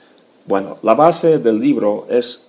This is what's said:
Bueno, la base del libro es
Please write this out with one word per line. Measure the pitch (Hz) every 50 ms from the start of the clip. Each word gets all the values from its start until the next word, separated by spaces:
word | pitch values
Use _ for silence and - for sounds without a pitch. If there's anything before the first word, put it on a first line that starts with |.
| _ _ _ _ _ _ _ _ _
Bueno, | - 98 98 98 92 - - -
la | 107 113
base | 123 151 170 170 - - 165 160 147
del | - 113 113 107
libro | 120 147 139 113 104 104 104 98 - -
es | - 123 120 - - - _